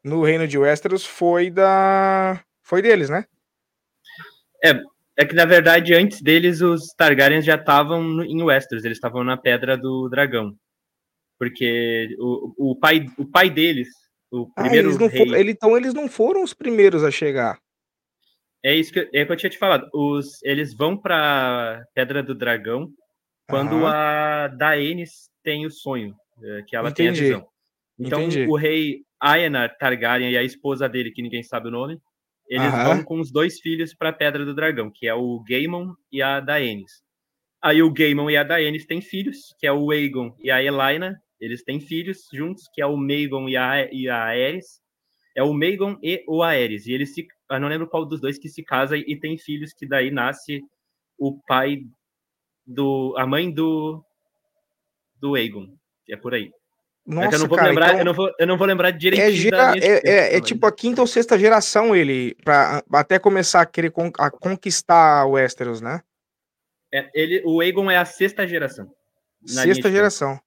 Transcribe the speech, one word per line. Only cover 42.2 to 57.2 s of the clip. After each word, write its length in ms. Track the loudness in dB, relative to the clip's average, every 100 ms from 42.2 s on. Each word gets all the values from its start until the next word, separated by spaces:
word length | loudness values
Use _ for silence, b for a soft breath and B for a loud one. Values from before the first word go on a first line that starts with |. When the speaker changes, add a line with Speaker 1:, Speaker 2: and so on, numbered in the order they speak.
| _
Speaker 2:
juntos, 300 | -10 -10 -10 _
que 80 | -6
é 40 | -4
o 120 | -2
Maegor 500 | -2 -4 -4 -6 -4
e 60 | -4
a, 300 | -2 -2 -4
e 180 | -6 -6
a 160 | -4 -4
Aerys. 560 | -4 -4 -6 -14 _ _ _ _ _ _ -4
É 80 |
o 100 | -2
Maegor 440 | 0 -2 -2 -6 -6
e 200 | -8 -8 -6
o 140 | -2
Aerys. 420 | 0 0 -2 -6 -8
E 60 |
eles 200 | -6 -6
se, 120 | -10 -16 _ _
eu 80 | -6
não 80 | -4
lembro 200 | -6 -6
qual 160 | -6 -6
dos 160 | -8
dois 160 | -8 -8
que 80 | -16
se 140 | -18
casa 340 | -4 -2 -2 -4
e 200 | -6 -10
tem 180 | -8 -10
filhos, 360 | -10 -12 -12
que 140 | _ -6
daí 220 | -4 -2
nasce 500 | -2 -4 -6 -12 -14 -14 _ _ _ _ _
o 200 | -6 -6 -2
pai 320 | -2 -2 -6 -12 _ _ _ _ _ _ _ -14
do, 480 | -4 -2 -2 -4 -4
a 80 | -2
mãe 240 | -2 -2
do, 500 | -2 -2 -2 -6 -10 _ _ _ _ _ _ _ _ _ _ _ _
do 160 | -4 -4
Aegon, 320 | -4 -8 -18 _ _ _ _
que 80 |
é 40 | -14
por 160 | -8
aí. 180 | -8 -8 _ _ _ _ _ -10 -4